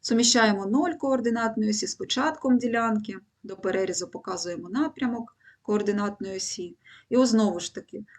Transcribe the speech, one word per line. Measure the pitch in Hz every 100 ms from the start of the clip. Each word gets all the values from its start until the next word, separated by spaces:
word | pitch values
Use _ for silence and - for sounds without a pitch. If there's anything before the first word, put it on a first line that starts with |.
Суміщаємо | - 226 240 247 220 196 196
ноль | 240 349
координатної | 311 277 262 233 233 226 220 214
осі | 208 180
з | -
початком | - - 294 311 269 247
ділянки, | 247 233 226 214 214 240 _ _
до | - 190
перерізу | 190 190 190 175 175
показуємо | - - 180 175 175 175
напрямок | 220 311 - 254 240 233 _ - _
координатної | - 208 202 208 202 202 190 190
осі. | - - 175 - _ - _
І | 247
ось | 254
знову | 220 208 175
ж | 170 -
таки, | - 208 214